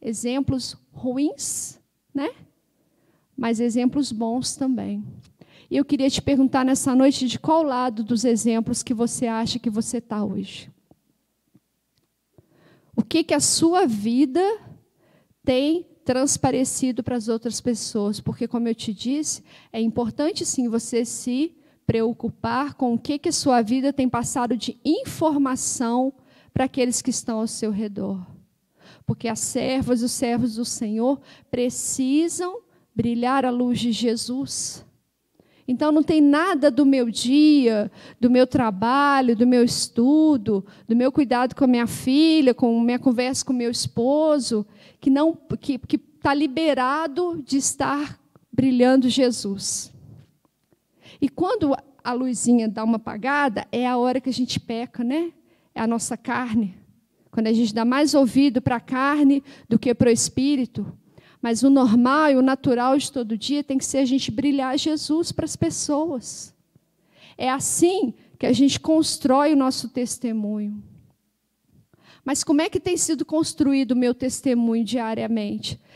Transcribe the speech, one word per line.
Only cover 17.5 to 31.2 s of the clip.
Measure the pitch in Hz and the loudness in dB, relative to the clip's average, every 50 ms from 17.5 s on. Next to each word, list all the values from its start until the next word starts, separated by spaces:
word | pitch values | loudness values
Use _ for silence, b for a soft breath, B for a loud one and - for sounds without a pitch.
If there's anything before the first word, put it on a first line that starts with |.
| 214 - | -6 -4
pessoas? | - 247 233 - - - - 220 202 208 208 - | -4 -4 -4 -4 -6 -6 -4 -2 -2 -2 -4 -4
Porque, | - - - - 240 233 | -6 -6 -6 -6 -6 -4
como | - 233 233 | -4 -2 -2
eu | 226 226 | -2 -4
te | - - 233 202 | -4 -6 -8 -8
disse, | - - 233 277 302 302 - - - b b b b b b | -6 -4 -4 -4 -4 -4 -6 -8 -10 b b b b b b
é | - 226 | -6 -4
importante | 226 226 - 240 240 220 - - 294 339 415 - 339 | -2 -2 -2 -2 -4 -4 -4 -2 -4 -2 -2 -4 -4
sim | - - - 247 | -4 -2 -2 -2
você | 233 220 233 - - 247 226 247 | -2 -2 -4 -4 -2 -2 -2 -2
se | 240 - - - 254 247 262 311 339 _ b b b b b - | -2 -6 -8 -6 -4 -2 -2 -2 -4 _ b b b b b -4
preocupar | - - 226 226 233 233 - - 226 - - - 226 233 254 294 285 - | -2 0 0 0 -2 -2 -4 -8 -8 -8 -6 -6 -4 -2 -2 -4 -4 -4
com | - 269 240 233 | -4 -2 -2 -2
o | 233 | -2
que | - - 285 | -4 -4 -6
que | 294 - 349 | -4 -2 -4
a | - | -2
sua | - - 294 247 240 | 0 2 2 4 4
vida | 226 202 247 269 254 277 277 | 2 2 0 0 0 0 0
tem | - 254 247 | 0 -2 0
passado | 247 233 233 - - 277 240 233 254 | 0 -2 -4 -4 -4 -2 -2 -2 -2
de | 214 - 240 - _ - | -4 -4 -8 -10 _ -2
informação | 269 330 494 523 - - - 330 320 285 285 277 262 262 254 - - - - 247 233 233 254 262 269 - b b b b b b b b | -2 -2 -2 -2 -8 -4 0 0 2 2 2 0 0 0 -2 -4 -6 -4 -2 -2 0 0 0 0 0 -4 b b b b b b b b
pra | - 262 | -2 -2
aqueles | 262 - 277 247 247 233 - - | -2 0 0 0 0 0 -2 -2
que | 262 | -4
estão | 233 - - - 226 220 | -4 -4 -4 -4 -4 -4
ao | 226 | -4
seu | 220 - - 226 214 | -4 -4 -4 -4 -4
redor. | 208 196 220 208 196 196 196 202 196 185 180 - - - _ _ _ _ _ _ b b b b b b b | -2 -4 -4 -6 -6 -6 -6 -6 -6 -8 -10 -14 -20 -20 _ _ _ _ _ _ b b b b b b b
Porque | - 226 - - | -6 -6 -4 -4
as | 226 220 220 | -6 -6 -4
servas | - - - 247 233 262 262 269 247 233 247 226 | -6 -4 -4 -4 -2 -2 -2 -2 0 0 0 0
e | 240 | 0
os | 240 | -2
servos | - - 269 240 233 233 254 240 214 | -2 -2 -2 -2 0 0 -2 -2 -2
do | 220 240 | -4 -6
Senhor | - - - 240 208 214 220 233 262 277 269 | -6 -6 -6 -6 -4 -2 -2 0 0 -2 -2